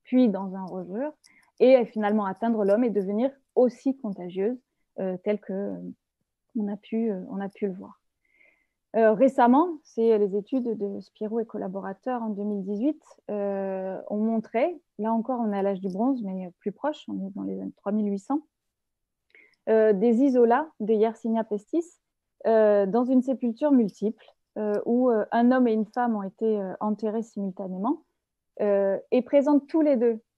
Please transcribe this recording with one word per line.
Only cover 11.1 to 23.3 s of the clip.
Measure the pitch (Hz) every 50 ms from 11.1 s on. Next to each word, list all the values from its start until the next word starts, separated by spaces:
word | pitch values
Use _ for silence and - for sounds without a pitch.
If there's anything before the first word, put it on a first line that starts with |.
| _ - 214 208 220 233
et | 220
collaborateurs | 226 - 208 196 190 185 196 190 196 190 - _ 262 254 240
en | 226 220
deux | 208 196
mille | 208 208 208 202
dix-huit, | 185 196 208 202 240 302 302 - _ _ _ _ _ -
euh, | 208 208 202 202 196 196 196 190 190 190 190 190 190 - - -
ont | 208 208
montré, | 220 226 226 220 220 - - 226 277 349 349 302 - _ _ -
là | 208 226
encore | 226 226 220 - 262 240
on | 233 214
est | 202 196
à |
l'âge | 196 196 196 185
du | 190 196
bronze, | 180 190 233 269 277 240
mais | 208 190 185 185 185 175 - _
plus | - 208
proche, | 196 _ - 294 302 - - -
on | - 190 190
est | 190 196
dans | 196
les | 196 196 190 190
années | 190 190 -
trois | _ - 202
mille | 208 214 208 202
huit | 202 196
cents, | - - 277 311 - _ _ _ _ _ _ _ _ _ _ _ _ _ _ _ _ _ _ _ _ _ _ _ _ -
euh, | 220 220 220 220
des | 208 185 214 240 226 226
isolats | 277 285 247 247 240 226 233 269 320 320 _ -
de | 214 196
Yersinia | 226 208 214 226 220 - - 226 226 226 220
pestis, | - 214 202 - _ - 330 339 - _ _ _ _ _ _ _ _ _ - -
euh, | 220 226 220 214 208 208 202 202
dans | 196 185 240 254
une | 240 269 254
sépulture | 240 269